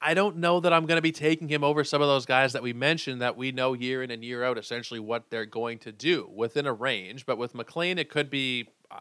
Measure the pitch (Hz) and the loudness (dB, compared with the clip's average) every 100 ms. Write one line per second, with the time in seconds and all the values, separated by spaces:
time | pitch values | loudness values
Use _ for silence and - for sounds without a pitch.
0 | 151 170 208 165 170 175 170 165 160 165 | 0 4 2 2 2 4 6 4 4 2
1 | 165 160 151 160 151 147 143 151 139 143 | 2 2 2 2 0 2 2 2 2 4
2 | 143 135 127 131 135 127 123 120 139 165 | 4 4 4 4 4 0 -4 -2 0 0
3 | - 123 123 120 131 127 127 127 123 131 | -2 -2 -2 -2 -4 0 0 0 -2 -4
4 | 127 117 120 123 127 117 - 120 117 117 | -4 -8 -8 -4 -2 -2 -4 -8 -8 -10
5 | 107 117 - 113 110 113 117 117 117 107 | -4 -6 -4 -8 -6 -4 -6 -6 -14 -4
6 | 151 165 95 98 113 147 143 110 127 110 | 0 0 -2 -4 -2 0 -2 -2 -2 -2
7 | 92 127 127 117 120 120 117 165 175 180 | -6 -12 -6 -4 -4 -8 -10 -4 -4 -2
8 | 147 151 143 139 131 123 113 _ _ - | -2 -2 -2 -2 -2 -4 -6 _ _ -16